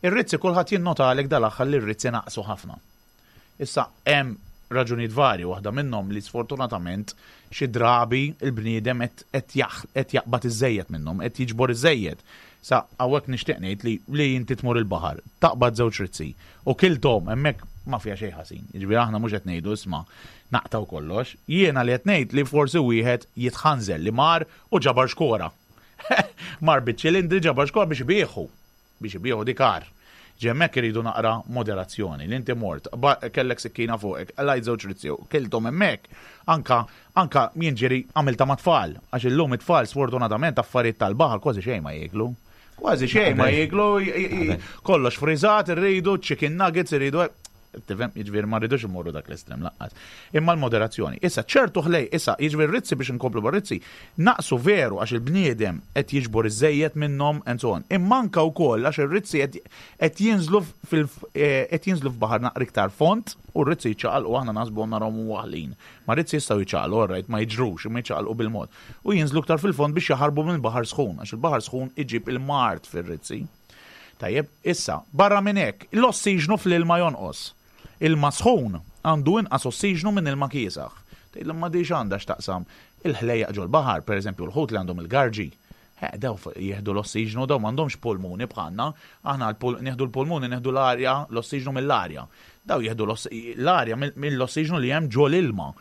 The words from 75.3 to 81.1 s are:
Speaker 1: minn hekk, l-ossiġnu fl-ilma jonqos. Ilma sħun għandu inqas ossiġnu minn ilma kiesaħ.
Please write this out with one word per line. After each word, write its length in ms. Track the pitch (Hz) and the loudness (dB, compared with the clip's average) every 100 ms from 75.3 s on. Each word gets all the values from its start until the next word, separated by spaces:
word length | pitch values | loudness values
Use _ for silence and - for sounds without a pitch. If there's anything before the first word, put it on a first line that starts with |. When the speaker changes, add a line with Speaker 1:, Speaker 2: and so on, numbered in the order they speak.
| 202 | 6
Speaker 1:
minn 160 | 196 202 | 2 0
hekk, 300 | 143 - - 208 | 0 -4 -4 2
l-ossiġnu 640 | 247 - 208 190 151 214 | 2 4 0 2 2 0
fl-ilma 400 | 190 170 165 170 | 2 2 4 4
jonqos. 480 | 175 135 90 - - - _ - - - | 2 -2 -8 -10 -14 -16 _ -20 -20 -2
Ilma 300 | 156 156 143 | 2 4 2
sħun 460 | - 214 240 120 85 - - 160 | 2 4 4 2 -6 -10 -6 0
għandu 300 | 156 143 208 | 2 4 2
inqas 240 | 208 135 - | 2 -2 -2
ossiġnu 400 | - 202 180 185 202 | -2 0 0 0 0
minn 140 | 156 | 0
ilma 160 | 139 139 | -2 -2
kiesaħ. 440 | 143 104 76 65 - - | -2 -4 -6 -12 -14 -20